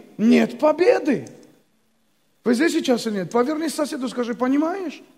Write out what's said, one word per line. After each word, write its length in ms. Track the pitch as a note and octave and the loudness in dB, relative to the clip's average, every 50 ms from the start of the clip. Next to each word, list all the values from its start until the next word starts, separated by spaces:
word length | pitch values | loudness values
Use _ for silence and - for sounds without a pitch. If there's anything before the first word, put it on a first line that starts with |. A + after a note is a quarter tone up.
| - - - | -20 -14 -4
нет 420 | - G#3 A#3 A#3+ A#3 A3+ A3 - - | 0 4 4 6 4 4 2 0 0
победы". 680 | D4+ D4+ D4+ D#4 F#4 A#4+ - F#4+ C#4+ D4+ A#3 D3+ A#2+ - - - - - _ _ _ _ _ _ _ _ _ _ _ _ _ _ _ _ _ _ - | 0 2 2 4 4 4 4 2 2 0 -2 -2 -4 -8 -16 -20 -20 -20 _ _ _ _ _ _ _ _ _ _ _ _ _ _ _ _ _ _ 0
Вы 100 | G#3+ B3 | 0 2
здесь 180 | A3 D#4+ E4 | 2 2 0
сейчас 340 | C#4 D#4+ A3+ C#4 B3 G#3 - | 0 0 0 0 0 0 -2
или 100 | A3+ G#3 | -4 -4
нет? 140 | G3 F3+ D3+ | -4 -4 -2
Повернись 420 | - A#3+ B3 C#4+ D#4 D4+ E4 D4 | 0 0 0 0 -2 -4 -4 -4
к 40 | - | -4
соседу, 320 | D#4+ D4 A3+ D#4 C4 C4 A3+ | -4 -4 -4 -4 -6 -6 -6
скажи: 260 | - B3 A#3+ A3+ A#3 | -6 -6 -6 -6 -4
"Понимаешь? 680 | A3+ B3 B3+ C4+ D4 D#4 E4 F#4+ G4 F4+ C#4+ - - - - _ | -2 0 0 2 2 0 -2 -4 -6 -8 -10 -12 -14 -18 -20 _